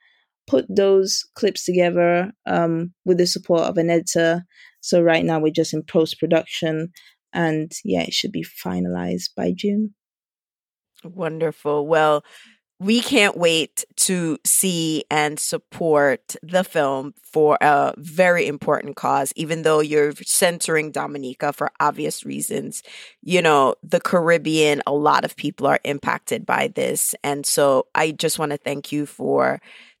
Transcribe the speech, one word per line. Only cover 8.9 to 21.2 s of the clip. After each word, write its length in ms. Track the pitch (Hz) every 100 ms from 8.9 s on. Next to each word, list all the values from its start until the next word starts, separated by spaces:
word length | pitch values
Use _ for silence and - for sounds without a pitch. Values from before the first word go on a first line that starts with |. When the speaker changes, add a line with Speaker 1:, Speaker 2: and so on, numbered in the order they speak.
| 180 175 180 - -
Speaker 1:
by 160 | 180
June. 420 | 185 202 202 214 _ _ _ _ _ _ _ _ _ _ _
Speaker 2:
Wonderful. 840 | 175 180 165 160 160 151 151 147 147
Well, 360 | 160 156 147 - - - _ _ -
we 200 | 190 233
can't 380 | 233 269 202 170
wait 480 | 170 160 139 - - -
to 440 | - 185 165 147
see 600 | - - 190 175 160 156 -
and 280 | 151 151 147
support 960 | - 160 _ - 170 147 143 127 - -
the 220 | 160 185
film 500 | 190 165 139 135 139 -
for 340 | - 156 151 147
a 320 | 147 143 139 -
very 500 | 160 156 180 175 151
important 480 | 147 - 147 143 139
cause, 360 | 131 135 135 -
even 260 | 156 160
though 200 | 160 156
you're 320 | 151 151 147 143
centering 640 | - - 185 170 - 156 151
Dominica 640 | 147 151 143